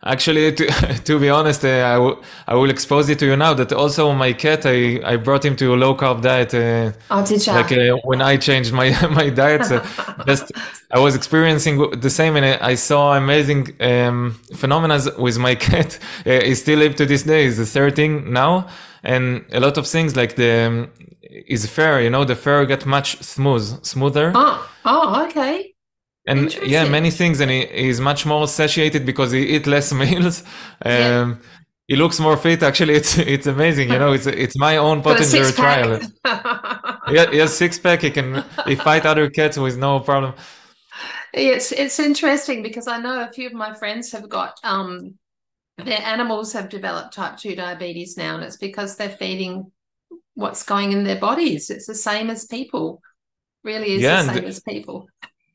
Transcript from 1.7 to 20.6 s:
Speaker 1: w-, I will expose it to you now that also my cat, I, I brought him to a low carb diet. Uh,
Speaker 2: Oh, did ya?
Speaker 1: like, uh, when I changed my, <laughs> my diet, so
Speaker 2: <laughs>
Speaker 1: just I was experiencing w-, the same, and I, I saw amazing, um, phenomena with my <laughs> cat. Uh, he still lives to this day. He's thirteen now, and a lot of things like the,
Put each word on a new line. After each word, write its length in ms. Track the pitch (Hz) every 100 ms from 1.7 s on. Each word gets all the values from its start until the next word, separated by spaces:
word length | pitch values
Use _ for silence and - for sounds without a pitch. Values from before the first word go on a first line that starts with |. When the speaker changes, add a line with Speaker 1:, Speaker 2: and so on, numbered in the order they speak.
| 131 127 123
Speaker 1:
w-, 260 | 127 - - - -
I 60 |
will 160 | 123 135
expose 400 | 135 - 143 147
it 80 | 143
to 60 | 139
you 100 | 135
now 200 | 156 143
that 160 | 123
also 400 | - 143 143 151
my 200 | 139 131
cat, 320 | 123 156 156 147
I, 320 | 127 120 120
I 120 | - 120
brought 260 | 110 139
him 120 | 143 135
to 180 | 131
a 40 | 123
low 180 | 131 135
carb 260 | 139 120
diet. 320 | 123 127 120
Uh, 380 | 123 117 117 113 107 -
Speaker 2:
Oh, 160 | 202 196
did 180 | 208 208
ya? 80 | 185
Speaker 1:
like, 160 | 117
uh, 240 | 123 123 127
when 180 | - 127
I 160 | 135 139
changed 340 | - 135 117
my, 160 | 127 127 127 170
<laughs> 120 | 151
my 100 | 147
diet, 340 | 123 139 151 220
so 180 | 123 - - -
Speaker 2:
<laughs> 220 | - -
Speaker 1:
just 240 | 139 - - - - -
I 80 | 123
was 160 | 139 131
experiencing 640 | - 160 165 151 147 143
w-, 160 | 147 123
the 120 | 131
same, 240 | 127 160 151
and 100 | 135
I, 260 | 135 120
I 40 | 123
saw 400 | - 147 143 139
amazing, 580 | 135 147 139 143 131 -
um, 600 | 120 123 123 123 123 113 -
phenomena 460 | - 135 147 165 147 131 -
with 220 | 123 117
my 160 | 127 123
<laughs> 120 | -
cat. 280 | 175 160 - - - -
Uh, 160 | 127
he 100 | 113
still 240 | 127 - 151
lives 180 | 151 139
to 80 | 143
this 160 | 139
day. 220 | 147 156 139
He's 260 | 113 110
thirteen 600 | 139 139 143 151 151 139
now, 360 | 123 139 185 185 - - -
and 400 | - 127 127 123 -
a 80 | -
lot 180 | 135 147
of 80 | 139
things 280 | 160 160 127
like 200 | 120 -
the, 160 | 120 117